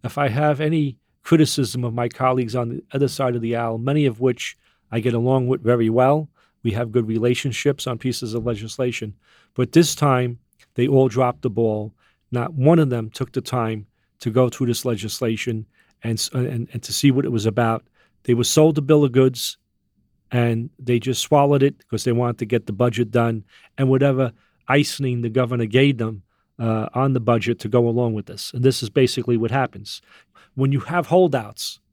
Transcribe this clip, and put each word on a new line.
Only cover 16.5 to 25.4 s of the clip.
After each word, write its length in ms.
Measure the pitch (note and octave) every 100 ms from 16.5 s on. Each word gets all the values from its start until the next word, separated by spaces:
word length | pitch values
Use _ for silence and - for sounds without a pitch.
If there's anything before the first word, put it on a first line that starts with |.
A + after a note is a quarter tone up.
| A#2+ A#2+
and 80 | A#2+
to 100 | -
see 200 | - C#3+
what 140 | C3 -
it 60 |
was 140 | A#2 G#2+
about. 400 | G#2+ A2+ A2+ _ _ _ _
They 100 | -
were 100 | A#2+
sold 340 | A#2+ - D#3 D3+
a 40 |
bill 220 | C#3 D3+
of 80 | C#3+
goods, 460 | B2 C3 B2 - - _ _ _ _ _ _ _
and 400 | A#2+ A#2 A2+ A#2+ _
they 180 | B2+ A#2+
just 240 | C3+ A#2+
swallowed 400 | - D3 C#3+ C#3+
it 260 | C#3 - _
'cause 180 | A2 -
they 60 |
wanted 280 | A#2 A#2+ A#2+
to 60 | A2
get 200 | A#2+ -
the 80 |
budget 380 | G2+ B2 A2 A2+
done 320 | A#2+ A#2 A2+ - _ _ -
and 100 | C3
whatever 460 | C3 C#3 C3 B2+ - _ _ -
icing 540 | C#3 C#3+ - C3+ B2
the 80 | A#2
governor 380 | A2+